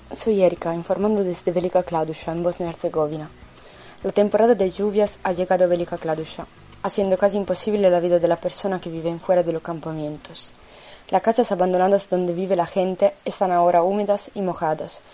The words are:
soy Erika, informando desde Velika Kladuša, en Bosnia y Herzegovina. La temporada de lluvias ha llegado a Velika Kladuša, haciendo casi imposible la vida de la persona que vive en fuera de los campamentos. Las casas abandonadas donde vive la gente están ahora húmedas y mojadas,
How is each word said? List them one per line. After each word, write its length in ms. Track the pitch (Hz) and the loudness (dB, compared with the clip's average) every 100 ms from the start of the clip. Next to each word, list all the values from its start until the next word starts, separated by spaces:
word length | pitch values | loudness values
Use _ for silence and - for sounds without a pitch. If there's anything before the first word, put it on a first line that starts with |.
| - | -2
soy 300 | - 233 202 | -6 0 4
Erika, 320 | 180 170 165 170 | 4 2 -4 -4
informando 480 | 170 180 208 214 | -2 0 0 0
desde 300 | 185 170 - | 0 -2 -2
Velika 280 | 175 180 185 | -2 0 0
Kladuša, 520 | 180 170 160 156 - | 0 -2 -2 -6 -6
en 100 | 165 | -4
Bosnia 240 | 175 175 175 | -2 -2 -6
y 20 | |
Herzegovina. 580 | 160 - 156 151 156 156 - - - - - - - | -4 -4 -2 -2 -4 -10 -16 -20 -20 -20 -20 -20 -10
La 80 | 196 | -2
temporada 420 | 196 208 208 226 | 2 2 4 4
de 160 | 226 190 | 4 2
lluvias 480 | 175 208 202 208 - | 0 -2 2 0 0
ha 80 | 196 | -4
llegado 320 | 175 180 185 | -2 0 2
a 40 | 180 | 4
Velika 300 | 175 170 170 | 2 -2 -6
Kladuša, 480 | 165 160 156 - 151 - - - | -4 -4 -6 -12 -16 -18 -20 -8
haciendo 340 | 196 - 196 185 | -6 -2 0 4
casi 200 | 202 202 | 2 2
imposible 520 | 190 180 - 208 190 | -2 -4 -2 2 4
la 120 | 175 | 4
vida 180 | 175 175 | 4 4
de 80 | 170 | 4
la 80 | 170 | 0
persona 460 | 180 - 202 185 | -2 -4 -4 -4
que 80 | 175 | -6
vive 180 | 165 165 | -6 -6
en 140 | 170 | -4
fuera 220 | - 180 | 0 2
de 100 | 170 | 2
los 80 | 160 | -2
campamentos. 920 | - 165 160 160 151 151 - 165 - - - - - - - | -6 -8 -8 -8 -8 -10 -12 -12 -12 -16 -20 -20 -20 -20 -2
Las 120 | 185 | 0
casas 320 | 226 226 233 | 2 2 2
abandonadas 560 | 190 185 180 185 202 - | 2 2 4 4 2 2
donde 240 | 180 180 | -2 0
vive 240 | 170 185 185 | -2 0 0
la 80 | 165 | 0
gente 480 | 202 185 180 202 - | 0 -2 2 0 0
están 300 | - - 190 | -8 -2 0
ahora 280 | 175 175 175 | 4 4 4
húmedas 480 | 175 202 202 202 - | 4 2 0 -2 -4
y 80 | - | -6
mojadas, 580 | 185 165 160 156 - - - | -4 -2 -2 -2 -6 -14 -20